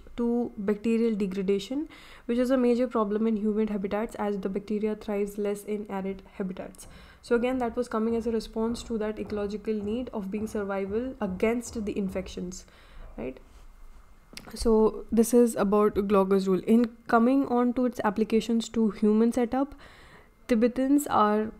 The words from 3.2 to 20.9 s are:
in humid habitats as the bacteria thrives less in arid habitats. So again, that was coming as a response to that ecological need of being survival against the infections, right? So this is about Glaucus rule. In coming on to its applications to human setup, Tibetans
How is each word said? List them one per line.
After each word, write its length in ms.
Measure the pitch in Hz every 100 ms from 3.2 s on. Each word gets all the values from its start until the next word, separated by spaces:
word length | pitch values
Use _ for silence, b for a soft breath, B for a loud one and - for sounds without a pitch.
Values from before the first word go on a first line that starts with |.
| 226
in 80 | 214
humid 340 | 214 208 220
habitats 460 | 208 196 202 226 -
as 220 | 208 202
the 100 | 196
bacteria 460 | 202 202 208 214 214
thrives 420 | - 202 202 208
less 260 | 202 202
in 220 | - 208 208
arid 320 | 196 190 196 -
habitats. 540 | - 185 185 - - - B B B
So 140 | - 240
again, 220 | 247 262
that 180 | 233 240
was 140 | 240
coming 260 | 220 226 233
as 120 | 226
a 40 |
response 520 | 226 - 220 226 240
to 140 | - 226
that 200 | 214 214
ecological 540 | 202 208 202 208 220
need 360 | 214 208 233 247
of 160 | 220 190
being 160 | 214 214
survival 680 | 214 196 196 196 214 262 262
against 640 | 202 185 226 240 - 233 208
the 120 | -
infections, 680 | 190 190 185 - 180 - - b b b b -
right? 220 | 220 - - b b - - - - - - - -
So 520 | 220 233 220 220 - -
this 220 | 220 226
is 220 | 240 240 -
about 520 | 196 208 214 214 202
Glaucus 400 | 202 190 196 190
rule. 140 | 180 -
In 260 | 226 233 - -
coming 380 | 233 233 277 269
on 260 | 240 247
to 120 | 240 247
its 140 | -
applications 640 | 214 202 214 220 214 233 220
to 220 | 233 220
human 420 | 190 208 214 233
setup, 420 | 247 233 262 277 - B B B B B _ -
Tibetans 580 | 233 240 247 269